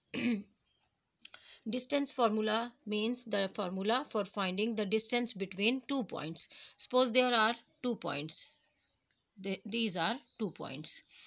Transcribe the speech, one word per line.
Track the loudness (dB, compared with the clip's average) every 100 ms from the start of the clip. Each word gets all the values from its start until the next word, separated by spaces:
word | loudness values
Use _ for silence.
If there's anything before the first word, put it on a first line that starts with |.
| _
<clears throat> | -4 0 -2 -4 _ _ _ _ _ _ _ -20 -20 -20 -12 -6
Distance | -4 2 2 2
formula | 4 4 4 2 0 -2 -10 -4
means | 0 0 -2
the | -2 -2 0
formula | -2 -4 -2 0 0 0
for | -4 -2
finding | -2 -2 0 -2 0
the | 0
distance | 0 2 0 0
between | -2 -6 0 2 2 -2
two | -2
points. | -2 -6 -6 -6 -8 -10 -18 -12
Suppose | 2 4 6
there | 6 6
are | 4 4 2 _ _
two | -4 -2
points. | -4 -4 -4 -4 -6 -16 _ _ _ _ _ _ _ -12
The, | -8 -8 -4
these | 0 0 2
are | 2 0 -8 -6
two | -6
points. | -6 -8 -2 -2 -2 -6 -20